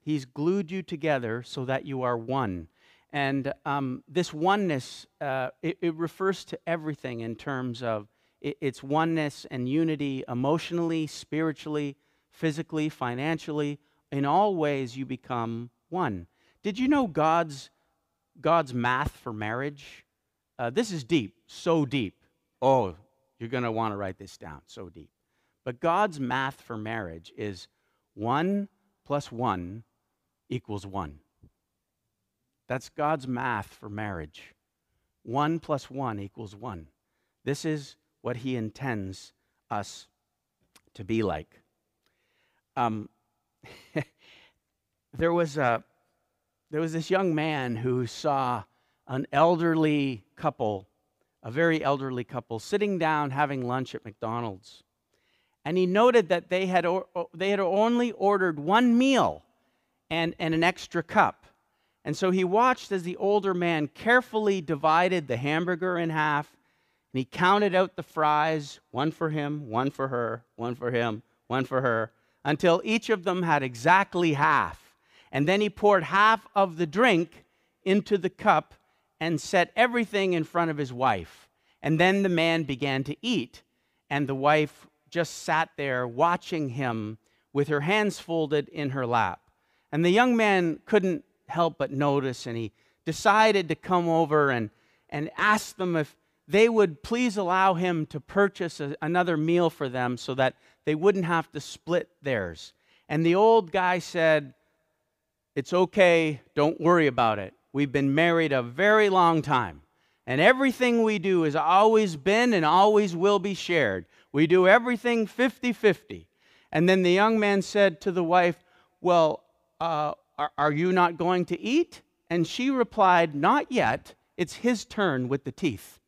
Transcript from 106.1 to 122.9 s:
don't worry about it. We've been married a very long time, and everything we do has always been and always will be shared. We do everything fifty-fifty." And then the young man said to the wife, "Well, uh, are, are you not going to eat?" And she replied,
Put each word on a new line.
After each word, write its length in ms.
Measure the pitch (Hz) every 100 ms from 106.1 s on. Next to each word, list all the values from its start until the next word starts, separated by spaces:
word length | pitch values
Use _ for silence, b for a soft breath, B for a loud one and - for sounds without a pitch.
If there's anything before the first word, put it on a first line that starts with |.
| 170 160 143 _ -
don't 240 | 151 165
worry 280 | 160 175 147
about 300 | 123 117 104
it. 160 | 95 _ _
We've 180 | 135 143
been 240 | 139 139 143
married 380 | 170 165 160
a 100 | 135
very 460 | 120 127 202 214 208
long 320 | 185 170 165
time, 400 | 143 135 101 71 _ _ _ _ -
and 140 | 131
everything 640 | 190 262 269 - 247 233
we 160 | 220 208
do 240 | 185 185
has 120 | 156 151
always 600 | 151 190 220 220 208 156
been 380 | 151 220 247
and 120 | 202 151
always 480 | 175 208 208 208
will 260 | 170 196 202
be 140 | 196
shared. 520 | 190 - 170 117 95 82 b b
We 160 | 143 160
do 200 | 185 185
everything 580 | 226 240 240 240 233 208
fifty-fifty." 1000 | - 254 - 247 220 214 170 _ 87 80 b b b b
And 160 | 156 175
then 160 | 190
the 80 | 180
young 280 | 185 214 220
man 220 | 208 196
said 380 | 190 208 196 160
to 100 | 202
the 120 | 180
wife, 400 | 165 180 175 165 b b b _
"Well, 420 | 180 175 156 - _ _ _ _
uh, 340 | 165 151 151 - _ -
are, 140 | 147 -
are 140 | 151
you 200 | 147 180
not 260 | 185 175 165
going 280 | 175 180 175
to 140 | 175
eat?" 420 | 208 294 349 - _ _ _
And 160 | 170 165
she 240 | - 254
replied, 640 | 262 220